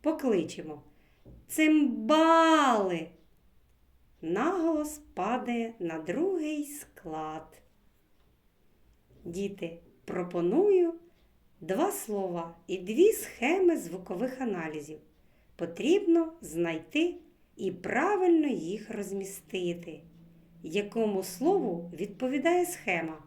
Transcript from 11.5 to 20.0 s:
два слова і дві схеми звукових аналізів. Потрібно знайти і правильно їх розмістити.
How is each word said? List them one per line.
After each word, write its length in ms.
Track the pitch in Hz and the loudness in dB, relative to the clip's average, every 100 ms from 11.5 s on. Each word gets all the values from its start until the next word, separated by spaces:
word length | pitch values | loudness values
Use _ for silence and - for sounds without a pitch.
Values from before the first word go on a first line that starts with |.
| _ | _
два 320 | 165 190 359 | -6 0 0
слова 600 | 415 - 208 185 175 170 - - | -2 -6 -4 -2 -4 -8 -12 -8
і 120 | 190 | -8
дві 340 | 185 226 392 | -4 6 6
схеми 640 | - - - 247 359 370 302 | 6 -6 -4 0 4 4 2
звукових 640 | 175 180 - 180 254 262 | -4 -10 -8 -6 -6 -4
аналізів. 580 | 247 185 160 151 143 151 _ _ _ _ _ - | -4 -4 -6 -8 -12 -16 _ _ _ _ _ -10
Потрібно 760 | 170 - 208 381 381 339 320 - | -10 -4 2 2 4 2 2 -6
знайти 760 | 180 156 170 160 - 294 349 - - _ _ _ | -10 -4 -2 -2 -4 -2 0 -2 -16 _ _ _
і 160 | 190 | -6
правильно 760 | 180 - 247 339 403 359 330 294 | -6 -2 0 2 2 4 6 4
їх 420 | 208 160 214 - | 0 -4 -8 -8
розмістити. 1120 | 220 190 196 185 - - 190 180 170 180 151 | -8 -6 -6 -8 -12 -8 -4 -4 -4 -8 -16